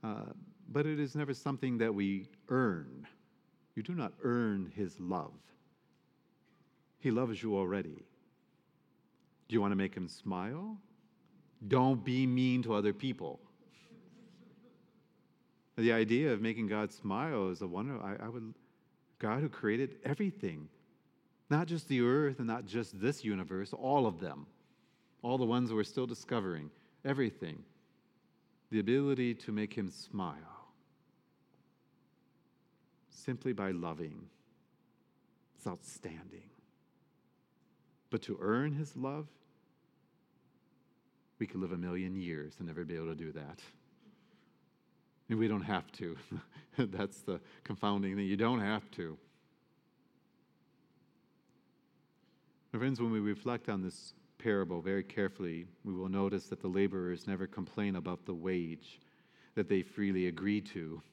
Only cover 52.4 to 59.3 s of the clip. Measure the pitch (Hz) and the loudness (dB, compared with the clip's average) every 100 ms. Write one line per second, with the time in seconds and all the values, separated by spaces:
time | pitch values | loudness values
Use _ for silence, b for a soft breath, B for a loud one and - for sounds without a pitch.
52.4 | _ _ _ 110 131 123 117 110 104 104 | _ _ _ 0 0 2 2 4 2 0
53.4 | 123 120 - 101 92 - - - _ _ | 0 -2 -2 -2 -2 -6 -18 -20 _ _
54.4 | 117 101 90 87 85 98 92 - 98 - | 2 2 2 -2 0 -2 -2 0 0 0
55.4 | 90 82 87 - 104 92 92 98 98 98 | -4 -4 -8 -10 -6 -4 0 2 2 2
56.4 | - - 95 92 98 95 90 87 - 95 | -2 -6 0 4 4 2 -2 -4 -4 -4
57.4 | 95 - 90 - 101 95 85 87 - 87 | -4 -6 -8 -2 0 0 -2 -4 -4 -4
58.4 | 90 90 85 82 - - b b b | 0 0 -2 -6 -12 -20 b b b